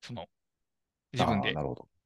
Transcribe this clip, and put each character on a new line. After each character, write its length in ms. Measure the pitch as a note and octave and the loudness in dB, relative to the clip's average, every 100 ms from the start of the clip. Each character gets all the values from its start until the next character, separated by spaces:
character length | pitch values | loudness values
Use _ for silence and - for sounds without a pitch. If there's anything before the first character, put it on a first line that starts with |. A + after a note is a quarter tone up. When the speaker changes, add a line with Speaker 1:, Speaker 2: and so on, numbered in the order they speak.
Speaker 1:
そ 120 | - | -12
の、 140 | - E2+ _ _ _ _ _ _ _ _ | -12 -12 _ _ _ _ _ _ _ _
自 120 | B2 | 0
分 160 | F#2 - | 4 4
で。 100 | G#2+ | 2
Speaker 2:
あ 20 | |
ー、 20 | |
な 80 | D#2 | 0
る 60 | C#2 | -2
ほ 60 | |
ど。 140 | B1 - _ | -6 -12 _